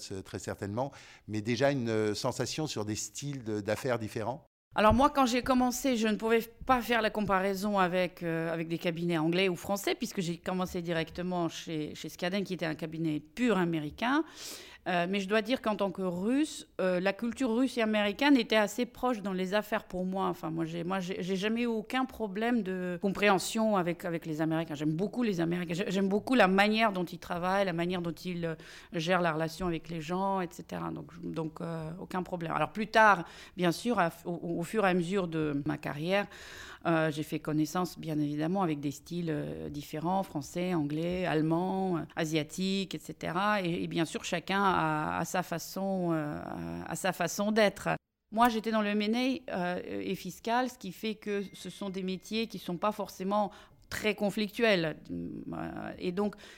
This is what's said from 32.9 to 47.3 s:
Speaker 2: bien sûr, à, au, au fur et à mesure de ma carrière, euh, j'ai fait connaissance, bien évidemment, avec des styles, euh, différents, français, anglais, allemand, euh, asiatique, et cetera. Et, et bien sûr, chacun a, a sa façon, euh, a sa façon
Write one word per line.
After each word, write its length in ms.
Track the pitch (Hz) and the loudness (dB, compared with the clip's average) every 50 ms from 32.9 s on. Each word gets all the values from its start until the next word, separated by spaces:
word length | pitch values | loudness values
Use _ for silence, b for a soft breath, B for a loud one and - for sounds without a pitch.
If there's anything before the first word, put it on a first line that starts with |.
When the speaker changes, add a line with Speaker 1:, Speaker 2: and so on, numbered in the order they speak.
| - 226 220 214 190 - - B B B B B B - | 6 8 8 8 8 6 2 B B B B B B 0
Speaker 2:
bien 140 | 180 175 | 2 2
sûr, 260 | 156 - - 240 240 196 | 2 2 -2 -2 2 2
à, 140 | 175 165 - - - | 2 2 0 -4 -8
au, 340 | 175 175 165 - 170 170 170 | -8 -6 -6 -4 -4 -2 -2
au 20 | |
fur 240 | 170 - - - 196 | -2 -2 0 2 4
et 40 | 190 | 4
à 20 | 175 | 4
mesure 340 | 185 165 165 196 202 180 165 | 4 2 2 0 0 0 0
de 360 | 160 160 156 151 143 143 143 | 0 0 0 0 0 -2 -2
ma 140 | 151 147 - | -2 -4 -4
carrière, 480 | - - 143 143 156 175 190 202 202 202 B B B B B B B B B B - | -4 -6 -6 -4 -2 0 0 0 0 -2 B B B B B B B B B B 0
euh, 240 | 170 165 160 156 160 | 2 2 4 4 2
j'ai 140 | 147 156 147 | 0 -2 -4
fait 160 | - 160 151 | -4 -4 -6
connaissance, 580 | - 160 151 156 156 151 - 180 180 170 - - | -4 0 2 2 2 2 0 -2 -2 -2 -4 -8
bien 220 | 156 160 156 151 | -6 -4 0 0
évidemment, 420 | 147 143 147 147 156 160 185 196 | 0 0 0 0 0 0 2 2
avec 180 | 190 165 156 143 | 2 0 0 0
des 120 | 139 - | -2 -4
styles, 400 | 131 - - - 170 175 175 160 | -6 -6 -10 -8 -6 -4 -2 -2
euh, 380 | 151 147 147 151 156 160 160 156 | -2 -2 -4 -6 -6 -8 -8 -8
différents, 520 | 147 147 143 - - 156 156 175 190 190 | -8 -8 -10 -8 -8 -4 -2 0 0 0
français, 540 | 190 - - 151 135 - - 175 180 180 180 | 0 -2 -4 -8 -6 -4 -4 -2 -2 0 0
anglais, 500 | 165 147 143 151 156 165 175 180 180 180 | 0 0 0 -2 -2 -2 -2 -2 0 0
allemand, 720 | 160 147 156 151 160 165 170 180 185 190 190 190 190 175 160 | 2 2 4 4 4 2 2 2 0 0 0 0 0 0 -2
euh, 40 | 151 - - | -2 -4 -4
asiatique, 800 | 165 170 156 160 156 147 151 - - 185 190 190 196 190 - - | -4 -2 0 2 0 0 0 -4 -2 0 0 0 0 -2 -2 -6
et 60 | 156 | -10
cetera. 640 | - - 165 - - 170 165 180 202 208 208 208 185 | -8 -10 -10 -6 -4 -2 0 0 2 2 2 2 2
Et, 180 | 170 170 185 | 0 0 0
et 60 | 190 165 | -2 -2
bien 180 | 156 170 165 | 0 0 0
sûr, 180 | 151 - 233 - | 0 -2 -6 -4
chacun 380 | - 185 170 - - 190 196 202 | -2 -4 -2 -2 0 2 4 4
a, 540 | 190 175 170 160 160 156 151 156 170 - - | 6 4 4 4 2 2 2 0 0 0 -2
a 80 | 170 | -2
sa 160 | - - 185 | 0 0 -2
façon, 680 | 175 - 170 160 - - - 190 190 196 190 185 175 170 | -2 -2 -4 -6 -6 -6 -6 -4 -2 -2 0 0 0 0
euh, 260 | 165 160 151 147 151 - - - - 170 165 165 165 170 175 - | 0 0 0 -2 -4 -6 -6 -8 -8 -6 -6 -6 -6 -8 -6 -6
a 80 | 165 | -6
sa 160 | - - 185 | -2 -2 -2
façon 400 | 170 - 175 165 | 0 0 -2 -2